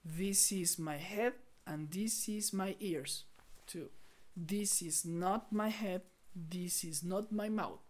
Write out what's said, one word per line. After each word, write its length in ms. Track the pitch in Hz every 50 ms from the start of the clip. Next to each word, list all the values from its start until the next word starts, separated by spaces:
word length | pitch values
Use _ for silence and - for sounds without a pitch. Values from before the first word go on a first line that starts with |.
| -
This 480 | 165 156 165 190 196 196 196 - -
is 280 | 202 190 170 170 - -
my 180 | 160 156 147
head 360 | 147 165 190 202 208 233 247 247 - - - - - -
and 240 | - 151 151 156 151
this 360 | 165 190 214 220 214 - -
is 260 | - 208 208 208 - -
my 220 | 190 190 196 190 -
ears. 440 | 208 190 165 143 135 143 - - - - - - - - - - -
Two. 220 | - - 170 - - - - - - - - - - -
This 460 | 180 170 156 196 208 208 196 - -
is 240 | 175 160 151 - -
not 460 | 165 165 170 180 185 202 226 226 -
my 180 | 214 208 214 214
head, 320 | 214 214 220 196 180 185 - - _ _ - - -
this 480 | 180 165 160 180 180 180 175 - - -
is 200 | 165 156 147 165
not 280 | 175 185 302 220 -
my 180 | 214 214 208 214
mouth. 300 | 214 214 170 98 82 - -